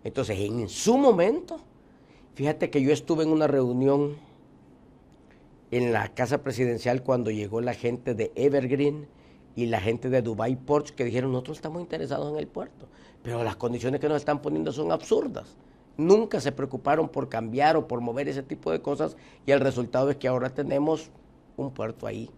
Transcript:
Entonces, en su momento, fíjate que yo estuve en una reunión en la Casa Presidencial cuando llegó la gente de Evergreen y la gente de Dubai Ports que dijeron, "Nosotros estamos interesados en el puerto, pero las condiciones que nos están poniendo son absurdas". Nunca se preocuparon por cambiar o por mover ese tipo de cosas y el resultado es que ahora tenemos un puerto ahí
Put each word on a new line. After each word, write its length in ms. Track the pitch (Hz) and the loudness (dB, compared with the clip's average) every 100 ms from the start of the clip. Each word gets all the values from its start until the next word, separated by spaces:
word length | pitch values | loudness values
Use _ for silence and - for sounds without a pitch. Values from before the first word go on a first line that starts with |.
| - | -8
Entonces, 340 | - 110 98 | -4 -2 -2
en 300 | 101 117 104 | -2 -2 -4
su 280 | - - 254 | 0 4 6
momento, 600 | 277 190 185 302 - 330 - - - - - - - - | 6 6 4 2 -6 -14 -16 -20 -20 -20 -20 -20 -20 -4
fíjate 340 | 143 156 180 | -2 0 0
que 120 | 147 | 2
yo 120 | 131 | 4
estuve 320 | 143 - 160 156 | 2 2 0 4
en 60 | |
una 160 | 156 151 | 4 4
reunión 680 | 135 127 123 135 139 147 147 - - - - - - - - - - - - - - - | 4 2 2 4 4 2 -4 -16 -20 -20 -20 -20 -20 -20 -20 -20 -20 -20 -20 -20 -20 -4
en 200 | 120 123 | 0 2
la 160 | 110 - | 0 -2
Casa 280 | - 120 135 | -2 -2 0
Presidencial 640 | 135 117 123 113 123 127 | -2 0 0 0 0 0
cuando 280 | 131 123 113 | 2 0 2
llegó 280 | 107 104 113 | -2 -4 -2
la 140 | 123 | -2
gente 420 | 117 123 120 123 110 | -2 -2 -2 -4 -2
de 160 | 107 - | -2 2
Evergreen 720 | 139 139 127 135 143 151 143 - - - - - | 2 4 2 2 0 -2 -10 -20 -20 -20 -16 -4
y 80 | 117 | 0
la 160 | 110 | 0
gente 280 | 101 117 131 | 0 -2 0
de 120 | 131 | 0
Dubai 340 | 117 107 113 127 | 0 -2 -2 -2
Ports 380 | - 147 147 | 0 0 0
que 100 | - | -4
dijeron, 300 | 120 117 131 | -2 0 0
"Nosotros 240 | 127 127 156 | -2 -4 -8
estamos 240 | 156 170 | -8 -8
interesados 500 | 170 160 127 139 147 | -8 -8 -4 -4 -4
en 80 | 151 | -6
el 80 | 147 | -6
puerto, 400 | - - - - - - - | -8 -12 -14 -20 -20 -20 -16
pero 200 | 120 120 | -8 -4
las 140 | 113 104 | -4 -2
condiciones 420 | 120 120 127 143 | -4 -2 -2 0
que 80 | 151 | 0
nos 100 | 151 | 0
están 240 | 139 147 | 0 -2
poniendo 300 | 151 156 156 | -2 -4 -4
son 220 | 135 160 | -4 -2
absurdas". 640 | 160 - 214 285 - - - - - - - | -2 2 0 0 -6 -12 -20 -20 -20 -16 -2
Nunca 420 | 160 214 220 202 | 6 6 4 -2
se 140 | 135 | -2
preocuparon 560 | 135 135 131 143 151 - | -4 -6 -4 0 2 2
por 180 | - 127 | -2 -4
cambiar 480 | 113 113 123 151 160 | -4 -4 2 4 4
o 120 | - | 2
por 120 | 120 | -4
mover 300 | 120 120 143 | -4 -4 -4
ese 120 | 139 | -6
tipo 300 | 135 151 - | -8 -6 -4
de 100 | 160 | -2
cosas 360 | - 143 156 - - - - | -2 -2 -2 -6 -18 -10 2
y 60 | |
el 80 | 139 | 4
resultado 500 | 131 127 120 127 139 | 4 0 -2 0 0
es 60 | 139 | 0
que 140 | 127 | -2
ahora 200 | 127 127 | 0 -2
tenemos 640 | 135 143 139 147 156 - - - - - - | -4 -2 0 0 0 -4 -20 -20 -20 -20 -10
un 140 | - | -10
puerto 360 | - 110 113 110 | -6 -8 -8 -10
ahí 220 | 107 113 | -8 -12